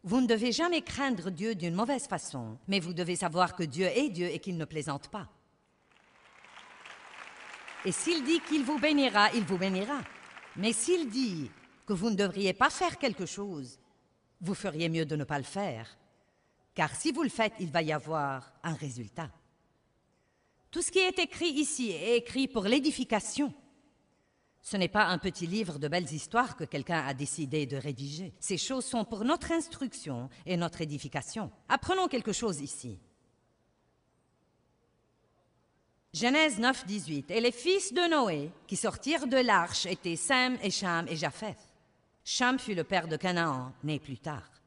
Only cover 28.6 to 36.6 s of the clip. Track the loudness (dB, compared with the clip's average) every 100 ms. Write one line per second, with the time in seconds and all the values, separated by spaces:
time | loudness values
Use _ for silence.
28.6 | -2 -4 -2 -2 -2 -2 0 0 0 -2
29.6 | -2 -6 -8 -8 -8 -6 -8 -12 -4 -2
30.6 | -2 -4 -6 -6 -6 -6 -6 -8 -8 -10
31.6 | _ 0 2 2 2 0 -2 -2 -2 -4
32.6 | -6 -10 -10 -14 -18 _ _ _ _ _
33.6 | _ _ _ _ _ _ _ _ _ _
34.6 | _ _ _ _ _ _ _ _ _ _
35.6 | _ _ _ _ _ 0 4 6 4 4